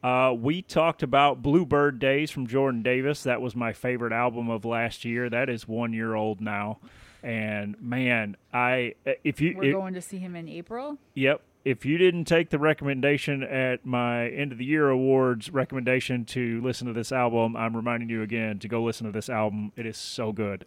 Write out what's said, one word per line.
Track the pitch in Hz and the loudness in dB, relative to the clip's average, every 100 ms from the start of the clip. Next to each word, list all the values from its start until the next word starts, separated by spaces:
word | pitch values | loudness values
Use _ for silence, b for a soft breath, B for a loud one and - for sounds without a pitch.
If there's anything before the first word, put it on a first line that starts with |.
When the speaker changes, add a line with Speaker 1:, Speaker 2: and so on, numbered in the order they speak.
Speaker 1:
Uh, | 127 127 131 | 2 2 2
we | 123 120 165 | 2 0 -2
talked | - - 160 151 | 0 2 2 2
about | 139 139 143 131 | 2 4 4 4
Bluebird | 123 151 165 143 143 131 | 4 4 4 4 4 2
Days | 135 139 151 | 2 2 0
from | - 123 | -4 -2
Jordan | 127 135 120 | 2 2 2
Davis. | 113 127 135 147 | 2 2 0 -2
That | 135 120 | -2 -2
was | 123 | -2
my | 120 120 | -4 -4
favorite | 107 127 123 117 | -4 -2 -2 -2
album | 113 123 117 117 | 0 0 0 -2
of | 113 | -2
last | 110 117 117 - | -2 -2 -2 -4
year. | 120 117 123 | -6 -2 -2
That | 117 131 | 0 -2
is | 120 - | -2 -4
one | 110 117 | -4 -2
year | 113 113 | -2 -2
old | 110 107 104 | 0 -2 -2
now. | 107 101 104 110 B B B B | -4 -4 -4 -8 B B B B
And, | 127 113 107 104 104 104 | -6 -4 -4 -4 -6 -8
man, | 120 123 127 120 107 98 _ | -6 -2 2 0 0 -8 _
I, | 123 123 127 120 - - 135 | 0 2 2 0 -4 -4 -2
if | 156 - | -2 0
you, | 156 190 | 0 2
Speaker 2:
We're | |
Speaker 1:
it | 139 | 0
Speaker 2:
going | 175 190 | 0 -2
to | 185 | -8
see | 175 190 | -10 -12
him | 185 175 | -10 -10
in | 165 | -12
April? | 160 170 233 277 294 _ | -12 -12 -10 -10 -12 _
Speaker 1:
Yep. | - 131 147 _ _ | 0 2 2 _ _
If | - 127 127 | -2 -2 0
you | 160 | 4
didn't | 185 175 160 | 6 4 2
take | 170 165 | 2 4
the | 151 | 2
recommendation | 151 151 139 135 139 143 - 143 | 2 2 0 2 2 2 0 -4
at | 131 135 131 127 131 | -2 0 0 0 -2
my | 123 120 120 120 | 0 0 0 -2
end | 127 143 | -2 -6
of | 117 | -4
the | 127 | 0
year | 156 147 | 4 4
awards | 131 131 131 131 120 110 | 4 6 6 6 2 -2
recommendation | 143 127 135 123 127 - 127 113 | -2 -2 -2 2 2 2 -4 -4
to | 131 120 113 | -4 -2 -2
listen | 127 123 123 | -2 -4 -4
to | |
this | 113 113 | -6 -2
album, | 131 123 117 113 113 | 2 2 4 2 2
I'm | 113 | -2
reminding | 113 117 117 117 | -2 -2 -4 -4
you | 113 | -4
again | 110 117 110 104 | -2 -2 -4 -4
to | 107 | -4
go | 117 | -2
listen | 117 113 113 | -2 -2 -4
to | |
this | 107 - | -6 -4
album. | 117 107 104 104 | 0 0 -2 -8
It | - 113 | -8 -10
is | 107 | -8
so | - - 110 | -10 -6 -4
good. | 107 104 98 | -2 -4 -6